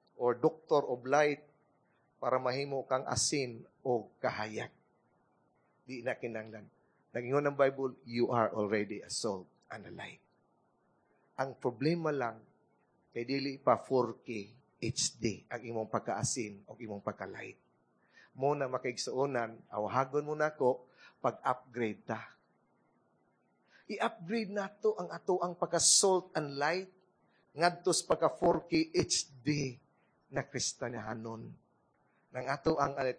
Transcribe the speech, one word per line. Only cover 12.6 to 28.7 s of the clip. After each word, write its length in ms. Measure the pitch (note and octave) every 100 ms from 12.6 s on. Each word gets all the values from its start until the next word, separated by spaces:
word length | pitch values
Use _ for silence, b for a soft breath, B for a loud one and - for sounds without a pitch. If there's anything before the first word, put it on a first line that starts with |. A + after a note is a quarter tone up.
| _ _ _ _ _
kay 80 | -
dili 400 | A#2+ C3+ C3+ C3+
pa 160 | - A2+
four 400 | - C3 A#2+ A2+ -
K 240 | A2 G2+ - _ _
H 400 | A2+ - - A#2+
D 240 | A2+ F#2 -
ang 160 | A#2+
imong 260 | G#2+ A#2 A2
pagkaasin 800 | A2 - G2+ - - G#2+ G2+ -
o 80 | A2
imong 240 | A2+ G2+ G#2
pagka-light. 500 | - F#2+ - - - _ _ _ _ b b b
Mo 240 | - C3+ D3
na 80 | C3
makaigsuonan, 920 | B2+ B2+ A#2 - B2 C#3 C3 A#2 A2+ -
awahagon 560 | G#2 G#2 B2 C3+ C#3+ D3
mo 80 |
na 160 | D3+ D3+
ko, 400 | D#3 C3 B2 - b b b
pag-upgrade 800 | C3 A2+ - B2+ - B2 A2+ G#2+
ta. 320 | - A2+ - - _ _ _ _ _ _ _ _ _ _ _ _ _ b b
I-upgrade 640 | G#3+ A3 - E3+ A3+ G#3
nato 480 | G3+ G3 - G#3+ G#3+
ang 160 | F3+
ato 240 | E3 - F3+ F3+
ang 80 |
pagka-salt 800 | E3+ D#3+ E3+ - - G3 F#3 F3+
and 240 | - D3 C#3
light 320 | C#3+ F3+ F#3+ _ _ _ _ _ _ C#3
ngadto 400 | E3+ E3 - E3+
sa 80 | -
pagka 240 | D#3+ D#3+ -
four 320 | F3+ D#3+
K 240 | -